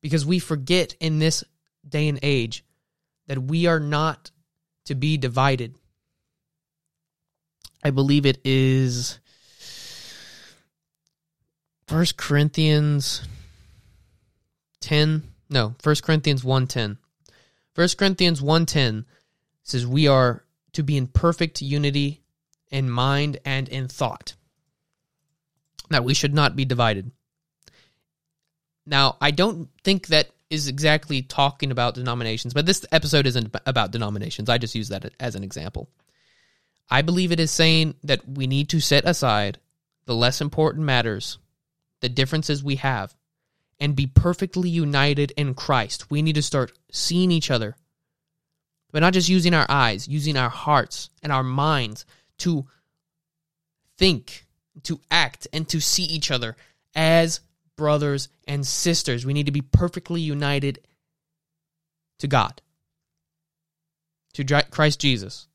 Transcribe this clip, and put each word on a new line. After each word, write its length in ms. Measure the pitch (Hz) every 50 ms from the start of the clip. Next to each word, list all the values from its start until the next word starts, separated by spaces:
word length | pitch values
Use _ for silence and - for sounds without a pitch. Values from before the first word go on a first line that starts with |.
Because 260 | - 151 143 160 143
we 120 | 147 180 180
forget 560 | 175 - 160 147 131 123 180 180 170 - - _
in 180 | - 160 156 151
this 260 | 156 160 160 - - _ _ _ _ _ _ _ _ 139
day 200 | 135 147 151 151
and 100 | 147 131 -
age 420 | 143 143 131 117 113 113 - _ _ _ _ _ _ _ _ _ _ _ _ _ -
that 100 | 139 135
we 280 | 127 131 156 165 170
are 120 | 170 165 160
not 540 | 151 147 151 147 156 160 151 - _ - _ _ _ _ _ _ _ _ _ _ _
to 80 | - 139
be 200 | 131 127 151 156
divided. 580 | 151 131 127 117 135 131 139 135 127 120 117 127 _ _ _ _ _ _ _ _ _ _ _ _ _ _ _ _ _ _ _ _ _ _ _ _ _ _ _ _ _ _ _ _ _ _ _ _ _ _ - _ _ _
I 60 | 147
believe 360 | 135 135 135 135 143 147 139
it 140 | 139 131 135 _
is 760 | 135 131 135 131 131 131 131 135 127 120 123 123 - - - _ _ _ _ _ _ _ _ - - - - - - - - - - - - - - - - - - - _ _ _ _ _ _ _ _ _ _ _ _ _ _ _ _ _ _ _ _ _ _ _ _ _ _
First 300 | - 151 160 175 165 -
Corinthians 1040 | - - - 147 143 147 151 - - 156 156 151 151 151 147 147 143 139 - - - - - - - - - - _ _ _ - _ _ _ _ _ _ _ _ _ _ _ _ _ _ _ _ _ _ _ _ _
ten, 420 | - - 156 151 151 151 156 156 151 - - _ _ _
no, 280 | 147 135 113 107 120 _
First 220 | - 151 151 147 -
Corinthians 400 | - 160 151 143 151 143 135 123
one 240 | 131 131 131 131
ten. 320 | 127 - 127 113 104 104 - _ _ _ _ _ _ _ _ _ _ _ _ _ _ _
First 220 | - 170 180 - -
Corinthians 420 | 196 196 190 - 185 175 170 139
one 240 | 139 139 156 165 165
ten 400 | 160 - 156 135 120 107 107 107 _ _ _ _ _ _ _ _ _ _ _ _
says 240 | - - 127 123
we 220 | 120 127 143 156 143
are 340 | 139 131 127 123 120 - _ _ _ _ _ _ _
to 100 | - 156
be 140 | 135 147
in 100 | 139 131
perfect 540 | 123 _ - - 170 170 - 175 160 _ -
unity 600 | 143 135 139 147 147 143 139 143 139 139 147 - _ _ _ _ _ _ _ _ _ _
in 180 | - 139 135 127
mind 500 | 120 120 127 135 139 139 147 147 139 - _
and 240 | 139 135 135 135 -
in 180 | - 135 131
thought, 480 | 127 - - 139 117 - - - - - _ _ _ _ _ _ _ _ _ _ _ _ _ _ _ _ _ _ _ _ _ _ _ _ _ _ _ _ _ - _
that 120 | 160 135 120
we 120 | 127 139
should 180 | - - 143 143
not 240 | 151 147 135 -
be 80 | 139 135
divided. 460 | 131 127 120 120 113 107 98 95 120 - _ _ _ _ _ _ _ _ _ _ - _ _ _ _ _ _ _ _ _ _ _ _ _ _ _ _ _ _ _ _ _ _ _
Now, 300 | - 151 139 139 135 - _
I 100 | 143 147
don't 380 | 151 143 180 220 214 170 160 - _ _ _
think 220 | - 196 196 -
that 240 | - 160 151 139 - _ _ _ _
is 200 | 160 156 143 139
exactly 520 | 131 139 151 156 151 156 151 151 151 135
talking 500 | 131 - - - 143 139 139 _ - 135
about 260 | 131 120 120 120 -
denominations, 580 | 127 123 127 120 123 117 113 110 110 - 120 120
but 100 | 143 151
this 220 | 170 185 - - -
episode 360 | - 160 147 151 135 147 139
isn't 280 | 135 120 123 117 107 -
ab-, 80 | 110 _
about 240 | - 135 127 107 92
denominations. 580 | 107 117 113 104 104 104 98 - - - 107 107
I 80 | 117
just 180 | 120 123 110 -
use 140 | 113 110 123
that 240 | 98 95 - 104 _ _
as 140 | 127 123 120
an 100 | 98 98
example. 460 | 95 - - 76 95 - - - - _ _ _ _ _ _ _ _ _ _ _ _ _ _ _ _ _ _ _ _
I 140 | - 131 147
believe 280 | 160 175 180 185 175
it 100 | 170 165
is 100 | 165 151
saying 460 | - - 165 160 160 160 160 156 143 _ -
that 220 | 147 139 - -
we 200 | - 135 139 135
need 240 | 131 131 139 143 -
to 100 | - 165
set 240 | 143 - 143 143 -
aside 520 | - 170 - - 127 107 107 101 101 - - _ _ _ _ _ _ _ _ _
the 80 | - 120
less 260 | 117 120 123 131 -
important 460 | 151 147 - - 156 156 - 151 156
matters, 520 | 147 131 123 117 113 107 101 - - - - _ _ _ _ _ _ _ _ _ _ _ _
the 80 | - 123
differences 560 | 123 131 131 131 - 156 156 - 151 139 139
we 120 | 143 139
have, 380 | 135 - 139 131 110 95 - _ _ _ _ _ _ _ _ _ _ _ _ _ _
and 160 | 143 147 147
be 120 | 135 143
perfectly 640 | 131 - - - 175 175 - - 180 - 185 180 175
united 600 | 170 165 160 147 143 143 139 143 147 139 143 139 -
in 200 | - 147 139 127
Christ. 580 | - - - 147 123 110 101 - - - _
We 120 | 147 147 156
need 140 | 160 156
to 60 | 151 143
start 300 | - - 143 127 117 _ _ _ _
seeing 400 | - - - - 165 175 185 185
each 200 | 170 165 151 -
other, 260 | 143 117 113 104 117 _ _ _ _ _ _ _ _ _ _ _ _ _ _ _ _ _ _ _ _ _ _ _
but 100 | - 151
not 120 | 156 175 185
just 160 | 185 175 165
using 240 | 185 185 165 175 175
our 140 | 160 143 -
eyes, 400 | 139 143 131 117 104 95 - -
using 300 | 135 151 143 156 151 135
our 100 | 127 120
hearts 640 | - - - - 151 139 - - - - - - _ _ -
and 80 | 151
our 120 | 143 131 131
minds 640 | 127 127 139 143 156 156 143 123 107 110 123 - _ _ _ _ _ _ _
to 280 | - 180 170 151 135 135 _ _ _ _ _ _ _ _ _ _ _ _ _ _ _ _ _ _ _ _ _ _ _ _ _ _
think, 480 | 185 190 170 120 - - - - _ _ _ _ _ _ _ 156 -
to 140 | - 165 147 _ _
act, 360 | - 170 160 120 - - - - -
and 160 | 156 160 -
to 120 | - 160
see 240 | 151 - - - 180
each 260 | 156 160 160 143 -
other 260 | 143 127 120 113 113 _ _ _ _ _ _ _ _
as 460 | 151 160 160 165 165 165 165 165 - _ _ _ _ _ _ _
brothers 540 | - 151 151 151 147 147 147 139 139 131 - _ _ _ -
and 180 | 143 143 139
sisters. 600 | 131 - - - 175 170 165 - - 127 120 120
We 80 | 135 139
need 100 | 147 147
to 80 | 143 139
be 80 | 147
perfectly 600 | 139 - - - 170 175 - 180 - - 170 170 160
united 560 | 156 147 143 147 143 143 143 139 139 120 - _ _ _ _ _ _ _ _ _ _ _ _ _ _ _ _ _ _ _ _ _ _ _ _ _ _ _ _
to 80 | - 139
God, 340 | 139 127 107 - - - _ _ _ _ _ _ _ _ _ _ _ _ _ _ _ _ _ _ _ _ _ _ _ _ _ _ _ _ _ _ _ _ _ _ _
to 120 | - 143
Dri-, 180 | 131 147 143 151 -
Christ 300 | - - 156 151 147 -
Jesus. 480 | - 143 131 110 95 95 - - - _ _